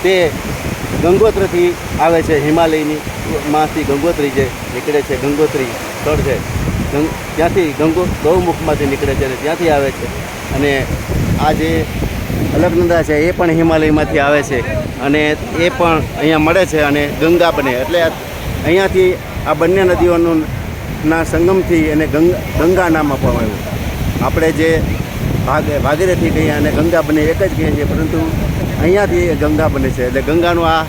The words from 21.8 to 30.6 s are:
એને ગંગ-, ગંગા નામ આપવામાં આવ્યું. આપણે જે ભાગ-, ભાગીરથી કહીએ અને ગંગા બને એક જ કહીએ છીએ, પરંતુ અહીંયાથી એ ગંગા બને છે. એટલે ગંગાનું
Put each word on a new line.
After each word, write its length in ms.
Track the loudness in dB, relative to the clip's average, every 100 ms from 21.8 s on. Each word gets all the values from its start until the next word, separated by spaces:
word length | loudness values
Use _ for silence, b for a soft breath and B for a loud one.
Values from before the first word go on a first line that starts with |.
| 2
એને 200 | 0 0
ગંગ-, 520 | 2 2 2 -2 0
ગંગા 300 | 2 2 2
નામ 220 | 2 0
આપવામાં 300 | 0 0 0
આવ્યું. 840 | -2 -4 -6 -6 -6 -4 -4 -2 0
આપણે 260 | 2 0
જે 300 | 2 2 2 0 -2 -4 -4 -4 -2 0
ભાગ-, 320 | 0 0 -2
ભાગીરથી 460 | 0 0 0 2 2
કહીએ 220 | 2 0
અને 200 | 0 0
ગંગા 300 | 2 2 2
બને 200 | 2 2
એક 220 | 2 2
જ 140 | 0 0
કહીએ 140 | 0
છીએ, 120 | 0
પરંતુ 480 | 0 0 0 0 -2 -2 -2 -2 -4 0
અહીંયાથી 340 | 2 2 2 2
એ 200 | 0 0
ગંગા 320 | 0 2 0
બને 220 | 0 -2
છે. 180 | -2 -2
એટલે 140 | -2
ગંગાનું 480 | 0 0 2 2